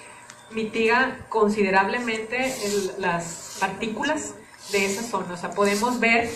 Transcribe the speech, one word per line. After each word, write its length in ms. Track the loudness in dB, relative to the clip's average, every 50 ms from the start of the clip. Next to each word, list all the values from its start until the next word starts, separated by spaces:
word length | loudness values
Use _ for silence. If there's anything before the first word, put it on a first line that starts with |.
| -20 -20 -20 -20 -20 -20 -20 -20 -20 -8
mitiga 680 | -6 -4 -4 -2 0 2 4 4 4 4 4 2 -2 -6 -10
considerablemente 1160 | -4 2 4 4 4 4 4 2 4 4 4 4 4 0 -2 -2 -2 -2 -4 -4 -4 -2 -2 -2 -2 -2 -4 -2
el, 260 | -2 0 0 0 -2 -4
las 600 | -2 -2 -2 -2 -2 -4 -6 -10 -12 -14 -14 -4 -2
partículas 760 | -2 -2 -2 -4 -4 -4 -4 -2 -2 -2 -2 -2 -4 -8 -12 -14 -18 -20 -20 -18 -8 -2
de 140 | 0 0 0
esa 180 | 0 -2 -4 -4
zona. 300 | -4 -4 -4 -4 -6 -8
O 40 |
sea, 140 | -8 -8 -4
podemos 480 | 0 2 2 4 4 2 2 2 2 2
ver 300 | 2 4 4 2 2 -2 -6